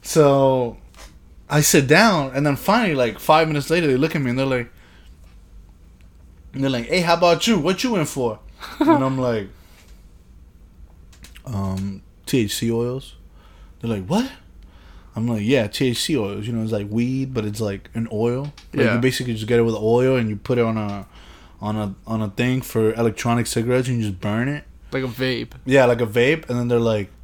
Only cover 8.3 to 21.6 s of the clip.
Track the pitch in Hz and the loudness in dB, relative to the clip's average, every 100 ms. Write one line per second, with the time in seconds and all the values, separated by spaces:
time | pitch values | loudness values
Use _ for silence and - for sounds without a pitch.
8.3 | 107 - - - - 302 311 135 135 127 | -4 -14 -20 -20 -2 2 4 2 0 0
9.3 | 113 98 - - - - - - - - | -2 -4 -14 -20 -20 -20 -20 -20 -20 -20
10.3 | - - - - - - - - - - | -20 -20 -20 -20 -20 -20 -20 -20 -20 -20
11.3 | - - 104 98 95 98 98 - - - | -20 -10 -6 -4 -4 -6 -10 -18 -20 -4
12.3 | 135 104 - 117 113 120 131 - - - | -2 -2 -2 -2 -2 -2 -6 -12 -20 -20
13.3 | - - - - - 117 107 92 185 262 | -20 -20 -20 -20 -12 -6 -6 -2 -2 -2
14.3 | - - - - - - - - - 117 | -8 -20 -20 -20 -20 -20 -20 -14 -6 -4
15.3 | 113 104 135 107 - 131 120 - 147 101 | -2 0 2 0 -2 -2 -2 -2 -2 -4
16.3 | 101 110 117 110 110 104 110 120 131 131 | -6 -6 -6 -4 -4 -2 -2 -2 -2 -4
17.3 | 127 107 104 107 98 - - 113 107 117 | -4 -6 -4 -4 -6 -8 -8 -6 -2 -2
18.3 | 123 147 - - - 127 107 127 127 123 | -2 -6 -12 -10 0 0 2 0 0 -4
19.3 | 110 107 120 117 110 107 120 131 131 113 | -6 0 2 2 0 2 4 4 2 0
20.3 | 101 - 123 117 110 104 101 98 - - | -4 -2 0 0 0 -4 -8 -12 -20 -20
21.3 | - - - | -20 -20 -10